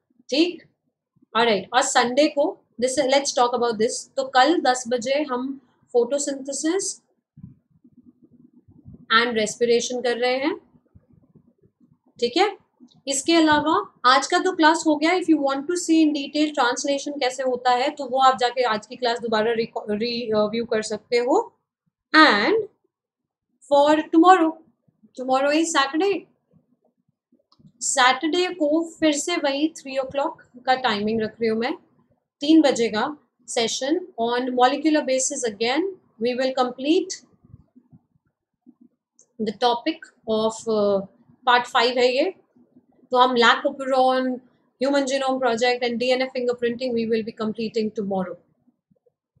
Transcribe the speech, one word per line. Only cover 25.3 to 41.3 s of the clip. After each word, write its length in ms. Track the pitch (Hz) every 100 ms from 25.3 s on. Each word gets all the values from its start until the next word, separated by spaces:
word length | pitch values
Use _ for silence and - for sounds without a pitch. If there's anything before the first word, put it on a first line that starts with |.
| 262 285 302
is 140 | 330 294
Saturday। 380 | 277 311 392 370 - _ _ _ _ _ _ _ _ _ _ _ _ _ - _
सैटरडे 640 | - - 254 262 320 349 359
को 280 | 359 294 311 330 -
फिर 120 | 311 294
से 200 | - 339
वही 240 | 294 277 311 -
three 200 | 269 269
o'clock 420 | 262 277 311 - _ 247 -
का 100 | 254
टाइमिंग 400 | 233 208 208 226
रख 140 | 214 -
रही 80 | 226
हूँ 80 | 220
मैं, 140 | 240 359 _ _ _ _ _ _
तीन 200 | 285 320
बजे 260 | 294 226 226
का 140 | 208 254 302 _ _ -
session 500 | - 226 - 262 339 359 -
on 260 | 226 240 262 247
molecular 460 | 247 294 311 302 254
basis 380 | 262 - 285 233
again। 360 | 202 226 277 381 - _ _
We 100 | 226 247
will 120 | 262 262
complete 580 | 247 247 269 349 349 - _ _ _ - _ _ _ - _ _ _ _ _ _ _ _ _ _ _ _ _ -
the 140 | 220 202
topic 460 | 240 233 311 320 - _ - 220
of, 240 | 220 247 226 214
uh, 240 | 202 196 190 _ _